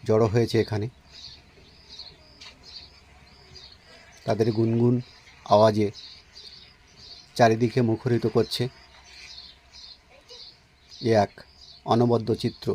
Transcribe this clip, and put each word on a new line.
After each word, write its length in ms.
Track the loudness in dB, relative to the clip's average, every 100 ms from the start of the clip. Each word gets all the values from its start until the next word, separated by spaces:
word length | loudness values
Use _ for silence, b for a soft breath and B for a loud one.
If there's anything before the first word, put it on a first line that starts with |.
| 2
জড়ো 180 | 2 2
হয়েছে 240 | 2 0 0
এখানে, 220 | -2 -4 -8 -12 -20 -20 -20 -20 -20 -20 -20 -20 -20 -20 -20 -20 -20 -20 -20 -20 -20 -20 -20 -20 -20 -20 -20 -20 -20 -20 -20 -20 -20 -20 -20 -14 -6
তাদের 220 | -2 0 0
গুনগুন 360 | 0 2 2 0 -4 -20 -20 -20 2
আওয়াজে 340 | 4 4 2 -2 -4 -20 -20 -20 -20 -20 -20 -20 -20 -20 -20 -20 -20 -18 2
চারিদিকে 420 | 2 4 0 0 0
মুখরিত 340 | -2 -2 -2 0 0
করছে। 260 | -2 -4 -6 -8 -20 -20 -20 -20 -20 -20 -20 -20 _ -20 -20 -20 _ -20 _ -20 -20 -20 _ _ _ -6 0
এ 40 | 2
এক 80 | 2 -4 -20 _ -20 -16 0
অনবদ্য 360 | 2 4 2 0 -2
চিত্র। 260 | -4 -6 -6